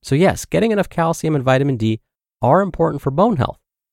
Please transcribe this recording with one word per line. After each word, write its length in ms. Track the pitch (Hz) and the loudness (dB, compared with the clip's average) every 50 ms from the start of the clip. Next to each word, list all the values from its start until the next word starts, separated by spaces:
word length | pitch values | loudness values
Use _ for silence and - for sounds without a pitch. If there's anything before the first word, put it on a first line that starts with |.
So 140 | - - 131 | -6 -2 0
yes, 300 | 139 180 190 - - - | 2 2 2 0 -2 -4
getting 260 | - - 160 190 226 | -4 -2 0 0 0
enough 160 | 220 208 180 - | 0 0 -2 -2
calcium 480 | - - 170 165 170 - - 160 156 | -2 -2 -2 -2 -2 -2 -2 -2 -2
and 80 | 147 123 | 0 0
vitamin 320 | 131 131 131 139 143 135 | 2 2 2 2 0 -2
D 240 | 113 110 110 110 113 - _ _ _ _ _ _ _ | 0 0 0 -2 -2 -6 _ _ _ _ _ _ _
are 200 | - 117 139 180 | 0 2 2 2
important 400 | 202 190 147 - 165 165 151 143 | 2 0 -2 -2 -2 -2 -2 -4
for 100 | - 147 | -4 -4
bone 240 | 131 147 190 240 226 | 0 2 2 2 2
health, 240 | 147 117 - - - _ _ _ _ _ _ | 0 -2 -2 -4 -8 _ _ _ _ _ _